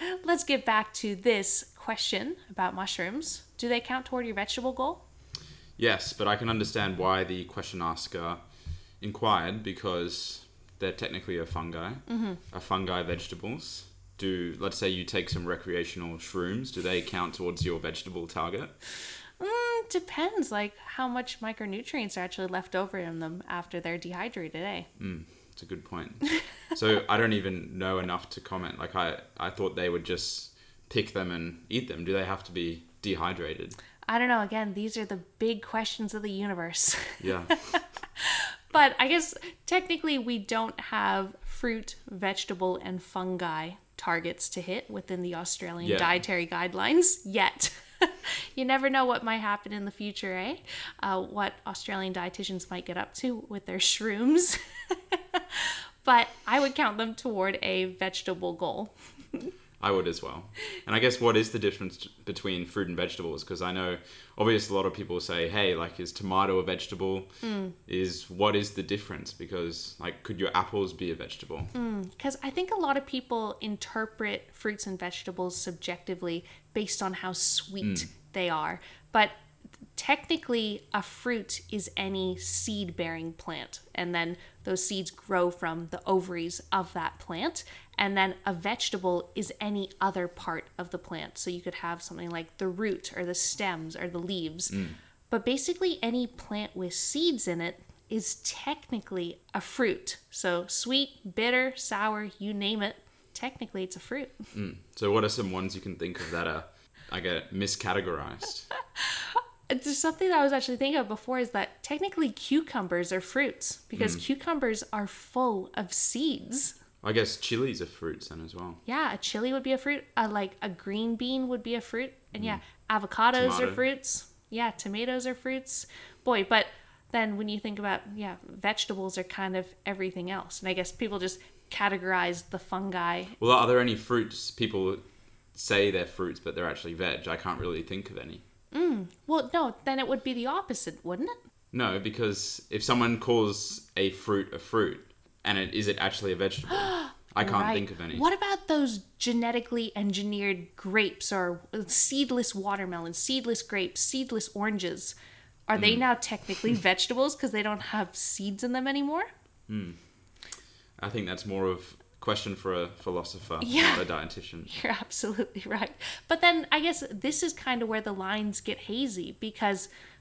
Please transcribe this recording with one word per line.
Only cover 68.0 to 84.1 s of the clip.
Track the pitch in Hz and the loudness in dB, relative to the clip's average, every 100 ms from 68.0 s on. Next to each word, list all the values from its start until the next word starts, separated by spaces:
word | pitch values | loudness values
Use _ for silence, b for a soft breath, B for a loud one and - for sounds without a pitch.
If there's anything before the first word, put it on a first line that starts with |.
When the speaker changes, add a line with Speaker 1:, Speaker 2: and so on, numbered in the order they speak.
| 92 85 - | 0 -2 -8
Speaker 2:
what | 90 104 104 | 2 4 4
is | 101 | 2
the | - | -2
difference? | 87 101 - 95 - | -2 -2 -4 -10 -10
Because, | - 87 92 85 82 - - | -12 -6 -4 -4 -4 -10 -8
like, | 87 87 | -8 -8
could | - 90 | -8 -2
your | 95 90 | 2 2
apples | 90 107 92 | 2 0 0
be | - 90 | -2 -4
a | 80 | -4
vegetable? | 65 - - 80 - | -6 -10 -10 -8 -6
Speaker 1:
Mm, | 254 233 214 190 - | -4 -4 -4 -6 -6
'cause | 277 269 | -6 -4
I | 269 | -4
think | 269 370 | -2 -2
a | 427 | 0
lot | 311 277 | 2 2
of | 277 | 0
people | 254 254 233 220 - | -4 -2 -2 -2 -4
interpret | 214 208 - 220 220 - 214 202 - | -6 -6 -4 -4 -4 -4 -4 -4 -8
fruits | - 220 208 - | -6 -4 -4 -4
and | 185 | -4
vegetables | 180 - - 180 180 175 | -4 -6 -8 -4 -4 -2
subjectively | - 170 - 175 - 175 175 170 170 B - | -6 -6 -6 -6 -6 -4 -2 -4 -6 B -6
based | - 208 - | -4 -2 -2
on | 190 | -2
how | 185 185 | -2 -4
sweet | 185 - - - 196 208 185 - | 0 2 2 0 -2 -2 0 -4
Speaker 2:
Mm. | - - | -10 -8
Speaker 1:
they | 196 180 | -2 0
are. | 160 160 170 B B - | 2 0 -4 B B 2
But | 226 208 - - - - - - - | 6 6 2 -18 -20 -20 -20 -12 -6
technically, | - 294 - 320 - 240 214 208 - | 2 2 2 0 2 0 0 -4 -4
a | 208 | -4
fruit | 190 - 247 233 196 - - | -4 -6 -2 -2 -2 -6 -4
is | 214 185 - | -4 -4 -4
any | 190 190 185 180 | -2 0 0 -2
seed-bearing | - - - 208 190 170 165 165 165 | -2 -2 -2 -2 -4 -4 -4 -4 -6
plant, | 165 - 156 123 - - - | -8 -8 -8 -8 -14 -10 -4
and | 175 | -2